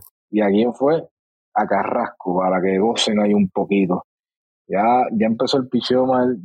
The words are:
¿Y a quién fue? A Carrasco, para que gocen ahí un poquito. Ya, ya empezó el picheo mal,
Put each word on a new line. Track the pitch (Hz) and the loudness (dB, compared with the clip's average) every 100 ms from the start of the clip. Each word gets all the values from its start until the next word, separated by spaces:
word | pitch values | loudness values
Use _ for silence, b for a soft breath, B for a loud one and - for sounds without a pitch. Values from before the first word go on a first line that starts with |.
| - _ _ | -18 _ _
¿Y | 104 | -2
a | 104 | 2
quién | 101 120 | 2 0
fue? | 113 135 160 - _ _ _ _ | 0 0 0 -4 _ _ _ _
A | 107 107 | -4 -2
Carrasco, | 98 101 120 110 - 92 90 | -2 -2 -4 -4 -6 -4 -2
para | 92 92 | 0 0
que | 92 95 | 0 2
gocen | 110 117 - 104 | 0 0 0 0
ahí | 104 | 2
un | 104 95 | 2 0
poquito. | - 95 101 92 90 - _ _ _ _ _ - | -2 0 0 0 -2 -6 _ _ _ _ _ -6
Ya, | 95 120 123 123 | -2 2 2 0
ya | 113 110 | 0 0
empezó | 117 127 139 | 0 0 -2
el | 127 | -2
picheo | 120 - 127 131 | -4 0 0 2
mal, | 127 127 120 | 0 0 -2